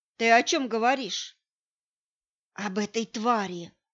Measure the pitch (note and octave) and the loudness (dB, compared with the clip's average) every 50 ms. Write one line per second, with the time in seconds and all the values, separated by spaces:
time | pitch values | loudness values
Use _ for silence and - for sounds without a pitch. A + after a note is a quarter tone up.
0 | _ _ _ - A3+ A3+ A3+ A#3+ A#3+ - - D#4+ C4+ A#3 G#3 A3+ A3 A#3+ C4+ C4+ | _ _ _ 0 4 6 6 6 6 4 0 -2 -2 -2 -2 0 2 2 2 0
1 | B3+ F#3+ - - - - - _ _ _ _ _ _ _ _ _ _ _ _ _ | -2 -6 -8 -8 -10 -12 -16 _ _ _ _ _ _ _ _ _ _ _ _ _
2 | _ _ _ _ _ _ _ _ _ _ _ - G3 G#3 F#3 G#3 G#3 G3+ - A3+ | _ _ _ _ _ _ _ _ _ _ _ -10 -8 -6 -4 -4 -4 -2 -2 -4
3 | A3+ - - A3+ G#3+ A#3+ B3 A3 G3+ F#3 F3+ F3 E3+ - - _ _ _ | -6 -6 -6 -4 0 0 0 0 -2 -4 -8 -10 -12 -14 -18 _ _ _